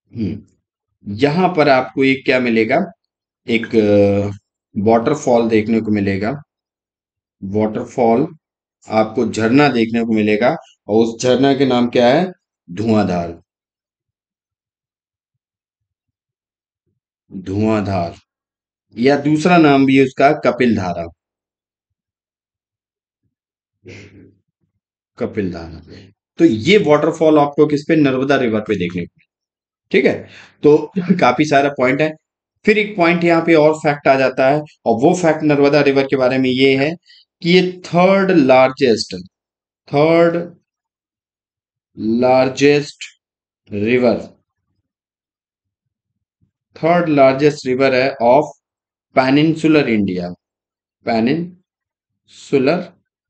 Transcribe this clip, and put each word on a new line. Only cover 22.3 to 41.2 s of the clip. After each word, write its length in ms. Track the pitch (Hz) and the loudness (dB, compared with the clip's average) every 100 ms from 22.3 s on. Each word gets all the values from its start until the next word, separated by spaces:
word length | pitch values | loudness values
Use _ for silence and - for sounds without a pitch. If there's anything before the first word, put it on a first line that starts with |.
| _ _ _ _ _ _ _ _ _ _ _ _ _ _ _ 92 101 98 - 69 _ _ _ _ _ _ _ _ - | _ _ _ _ _ _ _ _ _ _ _ _ _ _ _ -20 -20 -20 -20 -20 _ _ _ _ _ _ _ _ -10
कपिल 340 | 110 110 92 | -8 -6 -8
धारा। 440 | 85 82 80 - - - _ _ - | -8 -14 -18 -20 -20 -20 _ _ 0
तो 60 | |
ये 340 | 165 107 139 208 | 0 0 2 2
वाटरफॉल 600 | 147 151 165 160 156 151 | 4 2 0 0 2 2
आपको 280 | 143 - 151 | 2 0 0
किस 160 | 143 - | 0 -2
पे, 80 | 160 | 0
नर्मदा 400 | 139 127 135 139 | 2 0 -2 0
रिवर 240 | 120 107 | 0 -4
पे 160 | - 95 | -4 -4
देखने 300 | 87 90 87 | -4 -8 -10
को, 140 | _ _ _ _ _ _ _ - | _ _ _ _ _ _ _ -4
ठीक 140 | 202 | 0
है। 240 | 220 - - - - _ | 0 -2 -10 -20 -20 _
तो 300 | 147 156 156 196 | 2 2 0 -6
<laughs> 0 | |
काफी 460 | - - 123 127 | -2 0 0 0
सारा 240 | 151 139 143 | 0 0 0
पॉइंट 320 | 135 127 139 | -2 -2 0
है। 120 | 156 156 _ _ _ _ | -4 -6 _ _ _ _
फिर 140 | 208 214 | 0 0
एक 180 | 208 - | -2 -2
पॉइंट 280 | 170 175 | 0 0
यहाँ 180 | 170 165 170 | 2 0 2
पे 80 | |
और 200 | 160 151 | 4 4
फैक्ट 340 | 156 151 143 143 | 2 -4 -2 0
आ 60 | |
जाता 340 | 135 131 - 131 | 2 0 0 0
है, 60 | 151 | 0
और 440 | 151 _ 120 110 | -4 _ -4 2
वो 140 | 156 | 2
फैक्ट 280 | 180 165 156 | 2 0 0
नर्मदा 380 | 151 143 143 147 | 0 2 2 2
रिवर 240 | 139 135 | 2 0
के 120 | 139 131 | 0 0
बारे 220 | 127 131 | 0 0
में 120 | 131 | -2
ये 260 | 127 135 135 | 2 2 2
है 200 | 147 175 _ - _ _ | -2 -6 _ -20 _ _
कि 80 | 170 | 0
ये 320 | 180 180 - - | 2 0 -6 -4
थर्ड 440 | 170 185 196 185 | 0 2 2 2
लार्जेस्ट, 840 | 170 131 131 131 135 127 107 - 92 90 _ _ _ _ _ - | 2 4 4 4 0 0 -2 -4 -12 -16 _ _ _ _ _ -6
थर्ड 640 | 143 160 170 170 170 - - _ _ _ _ _ _ | 0 2 4 2 0 -10 -18 _ _ _ _ _ _